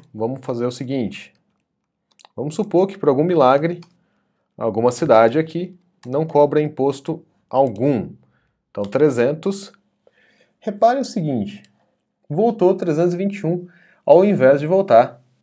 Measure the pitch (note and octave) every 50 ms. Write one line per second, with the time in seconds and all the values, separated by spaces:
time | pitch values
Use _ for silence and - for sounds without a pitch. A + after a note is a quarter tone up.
0 | - _ - G#2+ A2 A#2+ C3+ C3 - - B2 A#2 A#2+ B2 B2 - C3+ B2 C#3 C3
1 | A2+ F#2+ - - - - _ _ _ _ _ _ _ _ _ _ _ _ _ _
2 | _ _ _ _ _ _ _ A2 B2+ D3+ D#3+ - G3+ G#3 - F3 F#3+ F#3+ - -
3 | - D3 C3 C#3 D#3 F3+ F3+ D#3 C3 B2+ C3+ C#3+ D#3+ E3+ F3 F3 - _ _ _
4 | _ _ _ _ _ _ _ _ _ _ _ - A2+ A2+ F#2+ A2+ A#2 B2 B2 -
5 | E3+ C#3+ A2+ A2 A2+ A2+ B2 D#3+ D#3 D#3+ - E3+ F#3 F#3 - _ _ _ _ _
6 | - B2 C3 D3+ D#3+ D#3+ - D3 D3 C#3+ D3+ D3+ D3+ D3 D3+ - C3 C#3 C3+ -
7 | - E3 D#3 - - _ _ _ _ - - C3 C#3 B2 G2+ G2+ B2+ D3 C3+ G#2
8 | E2+ - - - _ _ _ _ _ _ _ _ _ _ - G#2 G#2 G2 - C3
9 | D3+ D3 B2 A#2+ A#2+ C3+ D#3 D#3+ - G3 G3 - - - - _ _ _ _ _
10 | _ _ _ _ _ _ _ _ _ _ _ _ - A3 G3+ G3+ A3+ A#3 B3+ C#4
11 | B3 - - G#3+ D#3 D3 C3 A2+ G2 - - - - _ _ _ _ _ _ _
12 | _ _ _ _ _ - D3 F3 A3 A#3 A3+ A3 F#3 F#3 F#3+ F#3+ F#3+ E3+ D3 D#3+
13 | F3 F3+ F3 F3 G3 G3 G3 - - D#3+ F3+ F3+ F3+ - _ _ _ _ _ _
14 | _ C#3+ D3+ E3 F#3+ G#3 F#3+ C3 B2+ C3 C#3+ C#3 D3 D#3 F#3 G3 F#3+ - A#2 A#2
15 | B2+ C3 - - _ _ _ _